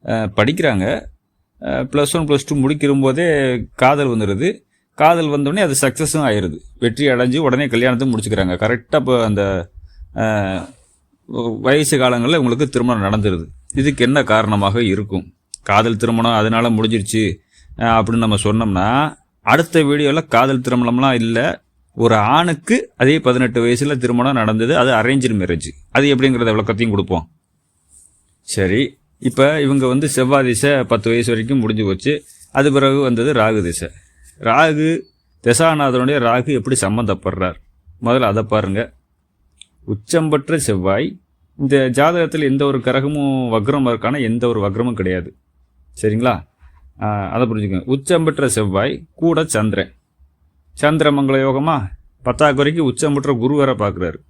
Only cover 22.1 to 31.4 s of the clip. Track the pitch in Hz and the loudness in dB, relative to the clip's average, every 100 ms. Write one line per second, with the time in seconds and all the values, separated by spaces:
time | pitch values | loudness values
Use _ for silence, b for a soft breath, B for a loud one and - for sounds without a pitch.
22.1 | 110 104 147 175 151 - 240 - - 127 | 2 2 2 0 -4 0 -2 -2 0 2
23.1 | 156 127 123 123 120 117 120 143 139 120 | 2 2 0 0 0 0 0 0 -2 0
24.1 | 120 127 131 110 110 117 160 135 117 113 | 0 0 0 0 0 0 2 2 2 2
25.1 | 135 123 107 90 82 78 - - 127 143 | 0 0 -2 -2 -4 -6 -16 -4 0 2
26.1 | 131 135 123 113 107 107 104 117 101 92 | 4 2 2 0 0 0 -2 0 0 0
27.1 | 90 - _ _ _ _ _ _ _ _ | -4 -4 _ _ _ _ _ _ _ _
28.1 | _ _ _ - - 95 107 - _ _ | _ _ _ -8 -2 0 0 -2 _ _
29.1 | _ 135 - 139 156 139 139 131 127 147 | _ -4 2 2 4 0 2 2 0 0
30.1 | 131 127 139 127 110 143 139 120 117 113 | 0 2 2 2 2 2 2 0 0 2
31.1 | 117 117 113 | 0 0 -2